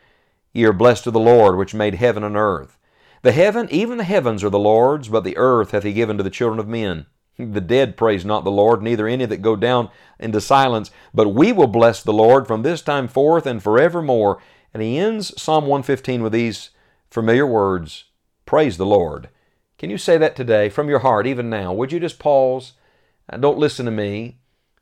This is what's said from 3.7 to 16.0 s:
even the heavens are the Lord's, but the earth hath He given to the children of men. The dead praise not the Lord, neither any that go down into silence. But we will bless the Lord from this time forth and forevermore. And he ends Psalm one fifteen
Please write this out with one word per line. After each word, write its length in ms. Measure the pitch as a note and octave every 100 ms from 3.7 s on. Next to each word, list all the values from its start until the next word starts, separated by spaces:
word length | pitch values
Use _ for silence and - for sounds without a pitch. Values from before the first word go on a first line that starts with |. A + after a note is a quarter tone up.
even 280 | D#3 A3+ A#3+
the 40 |
heavens 400 | F3+ G3+ B2 G#2+
are 80 | G2+
the 80 | G2+
Lord's, 480 | G#2 A2 B2+ D3 A2+
but 160 | A2
the 140 | F2+ D#2+
earth 340 | B2+ A#2+ G2
hath 140 | G#2
He 80 | G#2
given 240 | G#2 A2 G#2
to 80 |
the 60 | F#2+
children 280 | - A#2 A2+
of 80 | G#2
men. 400 | A#2 G#2 D#2+ - _ _ -
The 220 | A#2+ G#2
dead 360 | F2 B2+ B2+ -
praise 280 | A2+ G2
not 180 | F#2+ G#2+
the 80 | F#2
Lord, 320 | G2+ G#2+ A#2
neither 240 | A2 A#2 G#2+
any 200 | B2+ A#2+
that 160 | F2+
go 120 | A2
down 340 | G#2+ A#2 B2 A2 _ _ -
into 220 | A2+ G#2+
silence. 500 | - C3+ C3 A2+ G2+ _ _
But 140 | - G#2+
we 240 | G#2 G3+
will 160 | A3+ C3
bless 340 | A2+ A#2 -
the 100 | -
Lord 360 | G#2+ A2 C3+ A#2
from 140 | A2
this 200 | C3+ E3+
time 240 | - C#3+ B2
forth 400 | C3+ D3 E3 C#3+
and 160 | A2+
forevermore. 760 | G#2 A2+ E3+ E3+ D3 A#2+ G2+ F#2 _ _ _
And 80 | A2+
he 160 | A2 C#3
ends 420 | G#3 A3 F#3 -
Psalm 260 | - D#3 C#3
one 180 | C#3+
fifteen 400 | B2+ C3